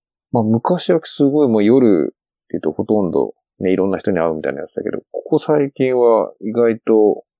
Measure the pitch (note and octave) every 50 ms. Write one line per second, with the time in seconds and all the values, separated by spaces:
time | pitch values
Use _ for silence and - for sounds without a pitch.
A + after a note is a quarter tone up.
0 | _ _ _ _ _ _ - A#2+ A2 G#2+ A2+ A#2 - - F3+ E3+ - - F3 D#3+
1 | - - - - D3 C#3 C#3 D3+ D3 B2+ A2 G#2+ G#2 G#2+ A#2+ C3+ B2+ A2+ G2 E2
2 | C#2 - - _ _ _ _ _ _ _ - E2+ - D#2+ D#2 - G#2 - A2 G#2+
3 | G2 F2 D#2 D2 B1 G1+ - _ _ _ _ - F#2+ F#2 F#2+ F#2+ F#2 G2 F#2+ E2
4 | - - G2 E2+ E2 E2+ D#2+ D#2 D#2 C#2+ C2+ C#2 D2+ - _ - - - - -
5 | - _ - - - - - D3+ - - D3+ D3+ C#3+ C#3 - - C3+ C3 B2+ B2
6 | A#2+ A#2 A2+ A2 F2+ - - _ - A2 A2 A#2 A#2+ A#2 A2+ A2+ _ - A2+ A2
7 | G#2+ G#2 - - - _ _